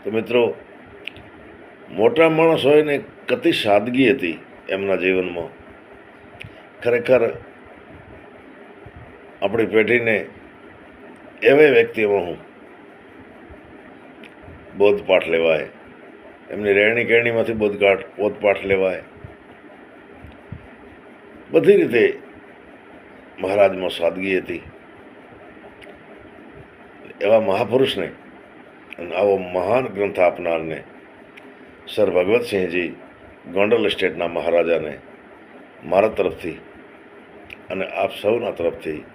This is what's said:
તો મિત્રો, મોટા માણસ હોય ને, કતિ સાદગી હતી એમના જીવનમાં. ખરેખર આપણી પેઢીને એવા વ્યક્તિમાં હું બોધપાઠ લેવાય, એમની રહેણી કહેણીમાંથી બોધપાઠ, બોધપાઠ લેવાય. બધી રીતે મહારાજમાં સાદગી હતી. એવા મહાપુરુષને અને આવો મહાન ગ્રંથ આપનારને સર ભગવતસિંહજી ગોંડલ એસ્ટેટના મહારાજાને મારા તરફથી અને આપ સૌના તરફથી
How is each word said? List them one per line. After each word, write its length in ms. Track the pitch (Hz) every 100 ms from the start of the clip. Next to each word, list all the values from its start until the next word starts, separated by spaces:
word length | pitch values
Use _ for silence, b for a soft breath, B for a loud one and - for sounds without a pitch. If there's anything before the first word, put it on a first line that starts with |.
તો 80 | -
મિત્રો, 440 | 110 110 123 117 - - - - - - - - - - - - - -
મોટા 400 | 87 110 139 165
માણસ 360 | 160 165 156 127
હોય 160 | 147
ને, 180 | 151 139 - - -
કતિ 240 | 123 170
સાદગી 600 | 151 110 101 110 123 131
હતી 280 | 95 87 78 - - -
એમના 260 | 95 98 92
જીવનમાં. 540 | 87 92 90 87 82 - - - - - - - - - - B B -
ખરેખર 480 | 120 120 117 127 113 - - - - - - - - - - - - - - - - - - - - -
આપણી 240 | 101 110 107
પેઢીને 600 | 107 104 120 117 107 80 - - - - - - - - - - -
એવા 140 | 113 139
વ્યક્તિમાં 600 | 151 123 113 - 104 101
હું 200 | 87 78 - - - - - - - - - - - - - - - - - - - - - - - 85
બોધપાઠ 500 | 101 101 - 92 82
લેવાય, 400 | 82 82 80 69 - - - - - - - -
એમની 240 | 95 104
રહેણી 320 | 98 107 117 107
કહેણીમાંથી 480 | 117 120 117 110
બોધપાઠ, 460 | 113 104 95 101 95 - -
બોધપાઠ 480 | 104 101 104 98 95
લેવાય. 380 | 98 95 87 - - - - - - - - - - - - - - - - - - - - - - - - -
બધી 240 | 151 151 202
રીતે 440 | 165 120 98 - - - - - - - - - - - - -
મહારાજમાં 500 | 92 101 98 95 90
સાદગી 480 | - 85 90 95 92
હતી. 240 | - 85 - - - - - - - - - - - - - - - - - - - - - - - - - -
એવા 180 | 98 110
મહાપુરુષને 680 | 98 95 98 120 135 - 80 - - - - - - - - -
અને 160 | 87 87
આવો 220 | 101 98
મહાન 480 | 90 90 90 120 131
ગ્રંથ 340 | 95 101 87
આપનારને 640 | 87 82 87 82 80 76 - - - - - - - - - - - -
સર 140 | 101
ભગવતસિંહજી 800 | 87 90 117 120 101 92 87 82 - - - - - -
ગોંડલ 320 | 87 104 117 101
એસ્ટેટના 420 | - 92 82 85
મહારાજાને 680 | 85 78 85 82 82 78 69 - - - - - - - -
મારા 240 | - 90 107
તરફથી 440 | 98 90 80 82 78 - - - - - - - - - - -
અને 180 | 92 95
આપ 240 | - 95 -
સૌના 300 | - 117 98
તરફથી 520 | 87 85 - 87 76 -